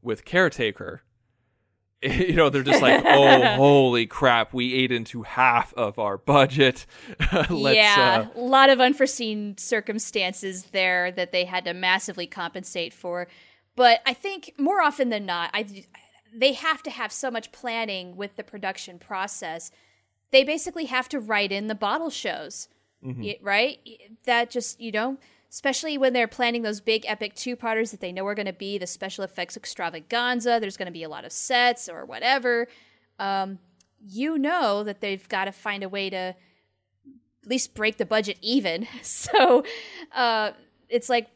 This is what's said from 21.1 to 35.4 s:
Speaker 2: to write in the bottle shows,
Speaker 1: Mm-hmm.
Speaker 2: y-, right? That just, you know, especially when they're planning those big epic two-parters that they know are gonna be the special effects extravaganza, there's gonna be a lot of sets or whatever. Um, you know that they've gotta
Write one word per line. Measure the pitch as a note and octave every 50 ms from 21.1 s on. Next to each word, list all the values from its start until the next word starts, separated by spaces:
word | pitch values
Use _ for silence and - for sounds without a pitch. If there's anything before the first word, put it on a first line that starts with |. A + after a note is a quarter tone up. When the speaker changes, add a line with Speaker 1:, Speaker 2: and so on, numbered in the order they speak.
Speaker 2:
to | - C#4
write | A3 G#3 A3 G#3 G#3 G3 G3
in | G3 G#3 G#3+
the | G#3+
bottle | G#3 A3 G3+ A3+ D#4+ E4 D#4+
shows, | C4+ - - G#3 E3 - D#3 C#3+ - - - _ _ _ _ _ _ _ _
Speaker 1:
Mm-hmm. | - B2+ A#2+ A2
Speaker 2:
y-, | G3+ G3+ -
right? | - G3+ G3 G#3 A#3+ C#4 C4 - _ - - _ - - A3+ _ _
That | - A#3+ A#3 A#3+ A#3+
just, | - B3 A3+ - - _
you | A#3 A3+ G#3
know, | G#3+ A3+ C4 C4+ C4+ _ _ _ _ _ _
especially | - - - C#4 C4 - - D#4 D4+
when | C#4 C4 C4 B3
they're | B3 A#3 A3+
planning | - - B3 A#3+ A#3 A#3+ A3+
those | G#3+ G#3+ G#3
big | G3+ - A3 A3 G#3+ -
epic | G#3+ G#3+ A3 G#3 _
two-parters | - - B3 B3 A#3+ - A#3 A3 A3 A3+ A3 -
that | G3
they | - F3+ F3+
know | F#3+ F#3+
are | G3+ G#3
gonna | G#3 G#3 G3 F#3
be | F#3 G3+ G3 G3+
the | G3+ F#3 F3
special | - - - F#3+ F#3+ - G3
effects | F#3 - - F3 F3 -
extravaganza, | G#3+ - - - - F#3 E3+ D#3+ E3 D#3 _ A#3 A#3 A#3+ B3 B3 A#3+ G#3+ A#3+ A#3 A#3
there's | A3 G3 G3
gonna | - F#3+ F3+
be | E3+ E3 D#3+
a | D#3
lot | D3+ - -
of | - -
sets | - - - C4 A#3+ A#3+ B3 A#3+ A#3+ - -
or | E3+ E3 C#3
whatever. | - - A2+ - A#3+ C4+ C#4 A#3 B3 A#3+ A#3 A#3+ A#3+ - _ _ _ _ _ _ _ _ _
Um, | G3 G3 G3 G3 F#3+ F#3+ G3 F#3 _ _ _ _ _ _ _ _ A3
you | G3+ F#3+ G#3+ C4 D4+ D#4+
know | D4+ C4+ D4 E4+ F4+ D4 A3 G3+ G3+ G#3
that | G#3+ G3 _
they've | - G3+ G3 F#3+ - _
gotta | - F#3+